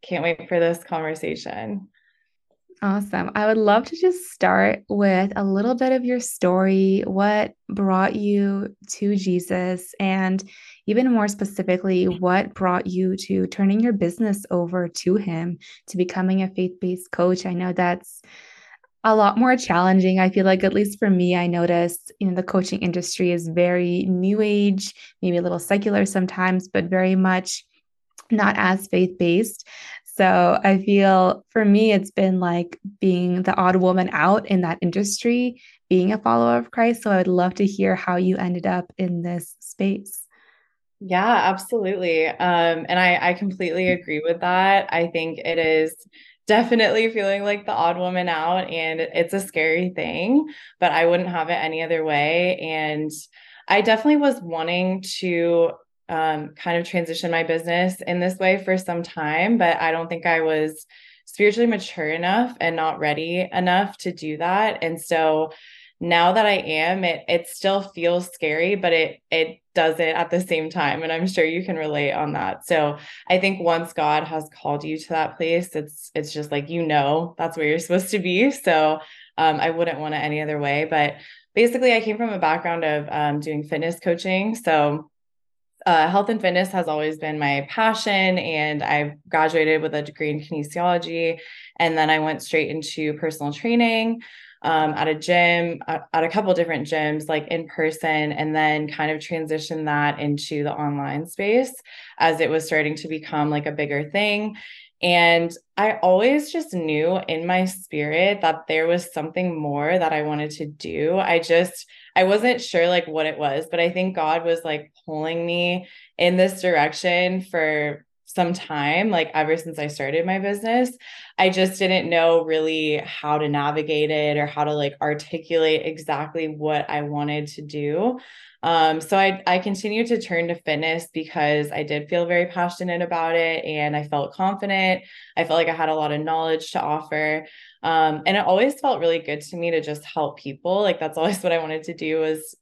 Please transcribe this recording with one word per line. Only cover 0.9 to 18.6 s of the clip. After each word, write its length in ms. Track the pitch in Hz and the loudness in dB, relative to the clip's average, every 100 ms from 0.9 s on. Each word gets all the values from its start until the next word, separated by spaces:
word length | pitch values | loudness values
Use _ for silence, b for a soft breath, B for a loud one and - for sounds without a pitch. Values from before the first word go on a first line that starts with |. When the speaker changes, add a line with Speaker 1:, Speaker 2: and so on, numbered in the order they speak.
| 165 156 160 - - - 101 110 190 190 _ _ _ _ _ _ _ _ - | -6 -4 -6 -8 -8 -10 -10 -8 -10 -12 _ _ _ _ _ _ _ _ -6
Speaker 2:
Awesome. 500 | 202 202 202 - 175 | -2 -2 -2 -4 -2
I 120 | 208 214 | 0 2
would 80 | 220 | 2
love 300 | 208 220 262 | 4 4 2
to 140 | 330 | 0
just 300 | 370 359 - | 0 0 -8
start 540 | - 185 190 202 208 - | 0 2 4 4 0 -4
with 440 | 202 202 185 196 | 0 2 2 0
a 100 | 202 | -2
little 300 | 196 190 226 | 0 0 0
bit 160 | 247 262 | 0 2
of 140 | 262 | 2
your 160 | 247 247 | 0 -2
story. 840 | - - 180 185 190 190 190 196 | -4 0 2 4 4 4 4 2
What 500 | - 190 202 214 208 _ - | 0 0 2 2 -2 _ -10
brought 460 | 196 196 185 190 | -2 2 2 2
you 640 | 214 208 202 202 196 208 - - | 0 0 2 2 -2 -6 -12 -16
to 260 | - 202 202 | -4 -2 0
Jesus? 760 | 190 180 180 185 180 180 - - | 0 -2 -2 -4 -2 -4 -8 -4
And 420 | 190 190 190 190 196 B B B - | -2 0 0 -2 -4 B B B 0
even 260 | 220 254 | 2 4
more 140 | 226 208 | 2 0
specifically, 800 | 202 196 - 185 185 190 185 185 | -2 -6 -4 -2 0 2 2 0
what 480 | 175 180 185 - | 0 2 2 0
brought 320 | - 185 180 - | -2 0 0 -2
you 300 | 180 185 190 | -2 -2 -2
to 320 | - 190 185 | -2 -2 -2
turning 320 | - 196 208 | 0 2 2
your 120 | 240 | 2
business 540 | 202 175 175 220 202 - | 2 -2 0 -2 -2 -2
over 340 | 175 175 180 175 | -2 0 -2 -4
to 300 | - 180 202 | -4 0 0
Him, 420 | 196 165 170 170 B B - | 0 -4 -4 -8 B B -10
to 80 | 180 | -2
becoming 460 | 180 185 185 190 | -2 0 0 0
a 60 | 190 | 0
faith-based 600 | 190 185 180 185 180 - | -2 -4 -4 -6 -6 -8
coach? 340 | - 180 185 | 0 2 2
I 100 | 185 | -2
know 180 | 175 180 | -4 -4
that's 500 | 180 175 180 - - B B B B | 0 0 -2 -8 -20 B B B B